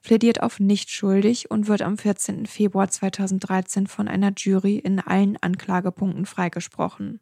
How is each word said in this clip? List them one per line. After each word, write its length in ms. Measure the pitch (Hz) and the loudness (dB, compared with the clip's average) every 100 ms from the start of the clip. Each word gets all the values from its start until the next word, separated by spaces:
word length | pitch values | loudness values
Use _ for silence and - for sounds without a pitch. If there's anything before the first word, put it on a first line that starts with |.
plädiert 400 | - 226 233 226 | 4 4 6 2
auf 180 | 233 - | -2 0
nicht 300 | 196 202 - | 2 2 -2
schuldig 600 | - 196 196 202 240 - | -4 2 4 4 0 -2
und 160 | 214 208 | -2 2
wird 160 | 202 | 0
am 160 | - 208 | 0 0
vierzehnten 480 | 208 202 - 196 214 | -2 -2 -4 -6 -8
Februar 400 | - 208 190 196 | 0 2 2 0
zweitausenddreizehn 960 | - 196 - 190 190 - 190 185 - | 0 -4 -2 -2 -2 0 -2 0 -2
von 220 | 196 - 208 | -2 -4 -2
einer 240 | 190 202 | 0 0
Jury 420 | 196 202 190 196 208 | 0 2 2 2 0
in 220 | - 190 | 0 -2
allen 380 | - 190 202 208 | 2 2 2 0
Anklagepunkten 880 | 175 185 - 180 185 - 196 165 | -4 -4 -2 -2 -2 -4 -4 -4
freigesprochen. 960 | 190 - 175 175 - - 170 - 196 226 | -6 -4 -4 -4 -10 -4 -6 -4 -10 -10